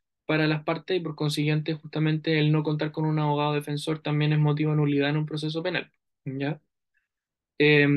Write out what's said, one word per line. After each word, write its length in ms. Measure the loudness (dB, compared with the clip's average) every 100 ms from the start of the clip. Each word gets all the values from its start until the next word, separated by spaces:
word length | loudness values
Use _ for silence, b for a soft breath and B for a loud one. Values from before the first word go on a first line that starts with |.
| _ _
para 220 | -4 0 0
las 180 | 0
partes 320 | -2 -6 -4 -4
y 40 |
por 160 | -4 -4
consiguiente 580 | -2 0 0 0 -2
justamente 640 | -6 -6 -2 0 0 0 2
el 140 | 2
no 100 | 2
contar 300 | 0 -2 -4
con 120 | -2
un 140 | -2 0
abogado 340 | 0 0 0
defensor 440 | -2 -4 -6 -4 -4
también 320 | -2 0 2
es 60 | 2
motivo 320 | 2 2 0
de 60 | 2
nulidad 320 | 2 2 2
en 80 | 0
un 80 | -2
proceso 360 | -6 -6 -4
penal, 300 | -4 -4 -6 _ _ _
¿ya? 380 | -10 -6 -6 -6 _ _ _ _ _ _ _ _ _ 2
Eh, 280 | 4 6 4